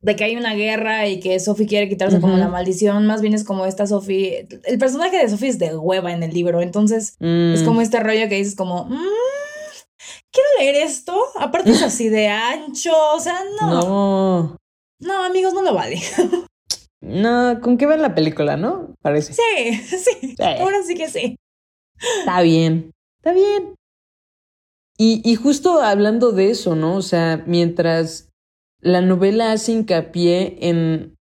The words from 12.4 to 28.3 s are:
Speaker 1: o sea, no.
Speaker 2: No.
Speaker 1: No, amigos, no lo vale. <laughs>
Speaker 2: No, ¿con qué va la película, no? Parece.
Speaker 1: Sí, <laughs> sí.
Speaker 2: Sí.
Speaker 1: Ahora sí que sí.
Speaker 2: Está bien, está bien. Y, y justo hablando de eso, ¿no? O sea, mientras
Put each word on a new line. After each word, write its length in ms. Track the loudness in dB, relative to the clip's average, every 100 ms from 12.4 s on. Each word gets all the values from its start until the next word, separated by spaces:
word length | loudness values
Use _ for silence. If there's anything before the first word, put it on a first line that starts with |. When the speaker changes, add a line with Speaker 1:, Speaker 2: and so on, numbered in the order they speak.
| -2 -4 -8 -8 0 2 4 0
Speaker 1:
o 20 |
sea, 220 | -2 -6 -6 -4
no. 80 | -2
Speaker 2:
No. 840 | 0 0 0 0 2 2 0 -2 -6 _ _ _ _
Speaker 1:
No, 240 | -6 -4
amigos, 280 | -2 0 0
no 80 | 0
lo 120 | 0
vale. 220 | 0 -2 -8
<laughs> 480 | -8 -2 -2 -2 -6 _ _ -10 _ _
Speaker 2:
No, 540 | -8 -2 0 2 2 0
¿con 180 | 0 2
qué 80 | 4
va 100 | 2
la 180 | 2
película, 420 | 0 -2 0 -2 -2
no? 380 | -4 -6 -10 -8
Parece. 300 | -2 -2 -2
Speaker 1:
Sí, 100 | -2 0 0 -2
<laughs> 80 | -4 -6 -2
sí. 380 | -2 -2 -6 -4
Speaker 2:
Sí. 60 | -2 0
Speaker 1:
Ahora 240 | 0 -2 -2
sí 80 |
que 140 | -6 -6
sí. 260 | -6 -6 -8 _ _ _ _ _ _ -4 -2
Speaker 2:
Está 220 | 0 2
bien, 500 | 4 4 4 0 -4 -18 _ _
está 140 | 0
bien. 420 | 4 4 2 -4 -14 _ _ _ _ _ _ _ _ _ _ _ _
Y, 220 | 2 2 2
y 60 | 2
justo 440 | 2 2 4 4
hablando 520 | 4 4 2 4 2
de 180 | 4 2
eso, 260 | 2 0 0
¿no? 200 | 0 -2
O 60 |
sea, 400 | 0 0 0 -2 0
mientras 840 | 0 2 2 0 2 -2 -6 -18